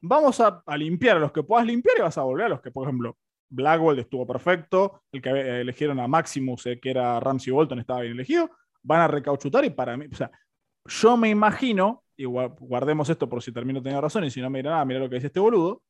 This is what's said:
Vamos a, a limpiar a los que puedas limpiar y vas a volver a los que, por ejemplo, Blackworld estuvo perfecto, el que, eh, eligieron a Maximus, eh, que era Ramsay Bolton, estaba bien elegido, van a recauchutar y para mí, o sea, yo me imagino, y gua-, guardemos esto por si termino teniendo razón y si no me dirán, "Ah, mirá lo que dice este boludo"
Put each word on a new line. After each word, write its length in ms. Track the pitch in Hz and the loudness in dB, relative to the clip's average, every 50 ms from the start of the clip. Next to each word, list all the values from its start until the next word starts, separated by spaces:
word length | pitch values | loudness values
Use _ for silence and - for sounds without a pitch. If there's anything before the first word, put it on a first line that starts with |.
| - | 0
Vamos 380 | 170 233 302 302 277 247 - | 2 2 4 4 4 4 4
a, 220 | 240 214 185 170 _ | 2 2 2 0 _
a 100 | - 147 | -8 -6
limpiar 400 | 147 151 160 170 175 - 247 214 170 | -4 -4 -4 -4 2 4 4 4 4
a 20 | |
los 120 | 156 143 - | 4 0 0
que 100 | 160 147 | -4 -2
puedas 240 | 147 208 233 233 | 2 2 2 2
limpiar 300 | 226 240 233 247 403 508 453 | 2 -2 0 2 2 2 4
y 40 | 214 | 2
vas 160 | 170 - - | 0 0 -2
a 40 | 139 | -4
volver 240 | 131 131 151 214 | -2 -2 -2 -2
a 20 | 233 | -2
los 100 | 165 131 _ | -4 -4 _
que, 80 | 131 | -12
por 140 | 120 135 131 135 | -10 -8 -6 -4
ejemplo, 300 | 135 123 120 117 - _ _ _ _ _ _ _ | -4 -4 -6 -6 -10 _ _ _ _ _ _ _
Blackworld 500 | 127 123 131 147 160 165 160 160 147 127 | -8 -2 2 2 4 4 4 2 2 2
estuvo 260 | 120 _ - 131 123 | -2 _ -6 -8 -6
perfecto, 760 | 117 123 131 - 170 180 180 156 _ - 185 196 196 190 _ _ _ - | -6 -6 -4 0 0 0 0 0 _ 2 2 2 2 -2 _ _ _ -14
el 80 | 135 127 | -8 -4
que, 80 | 131 | -2
eh, 300 | 131 135 135 131 123 123 123 | -2 -2 -2 -2 -4 -4 -6
eligieron 380 | 123 123 - 151 151 143 131 | -6 -6 -2 -2 -2 -2 -2
a 80 | 123 120 | -2 0
Maximus, 580 | 139 160 160 - - 147 131 127 123 117 - | 0 0 0 0 -6 -6 -6 -6 -6 -6 -6
eh, 140 | 123 120 120 | -8 -8 -6
que 100 | - 131 | -6 -4
era 300 | 131 127 123 123 120 117 | -2 -2 0 0 0 0
Ramsay 320 | - 131 135 131 123 - 127 | 0 -2 -2 -2 -2 -2 2
Bolton, 280 | 139 160 147 127 120 | 2 2 2 0 -8
estaba 200 | 123 - 127 123 123 | -6 -6 -6 -6 -6
bien 120 | 117 117 | -8 -8
elegido, 360 | 123 127 - 294 349 330 320 _ _ _ _ _ _ _ | -10 -6 -2 0 0 0 0 _ _ _ _ _ _ _
van 180 | - 196 165 170 | 2 4 4 4
a 60 | 156 | 4
recauchutar 560 | 143 147 131 - 143 139 - 143 135 240 302 | 2 0 -2 -2 -4 -2 -2 0 0 2 2
y 60 | 254 | 2
para 260 | 143 - 127 123 120 | -2 -4 -6 -6 -4
mí, 100 | 123 151 147 | -8 -10 -12
o 40 | 127 | -10
sea, 140 | - 135 113 _ _ _ _ _ _ _ _ _ _ _ | -10 -10 -10 _ _ _ _ _ _ _ _ _ _ _
yo 300 | - - - - 220 247 | -12 -8 4 6 6 6
me 120 | 240 226 220 | 6 4 2
imagino, 760 | 214 208 214 214 202 - - 254 226 190 185 202 240 - _ _ _ | 4 4 4 2 2 2 -2 0 2 2 2 2 0 -2 _ _ _
y 80 | _ 139 | _ -8
gua-, 300 | 127 120 127 127 123 - - | -4 -2 -2 -4 -4 -6 -12
guardemos 480 | - 127 123 123 123 143 151 156 147 131 | -10 -6 -4 -2 0 0 0 0 0 -2
esto 180 | 165 156 147 123 | 0 -2 -2 -4
por 140 | 120 120 117 | -4 -8 -8
si 100 | - 113 | -10 -12
termino 300 | 120 117 127 135 135 123 | -8 -6 -6 -6 -6 -6
teniendo 180 | 135 135 143 156 | -4 -4 -2 -4
razón 220 | 151 - 220 185 | -2 -2 -2 -4
y 60 | 143 | -4
si 100 | 117 127 | -6 -6
no 100 | 127 131 | -8 -6
me 100 | 135 135 | -6 -6
dirán, 200 | 131 147 165 165 | -4 -2 -2 -2
"Ah, 40 | 147 | -2
mirá 160 | 131 127 131 | -2 -2 -4
lo 80 | 135 127 | -4 -4
que 80 | 123 | -4
dice 120 | 127 127 143 | -6 -6 -4
este 120 | _ 185 | _ 2
boludo" 420 | 196 220 240 202 165 170 214 - _ | 2 4 4 4 2 0 -2 -6 _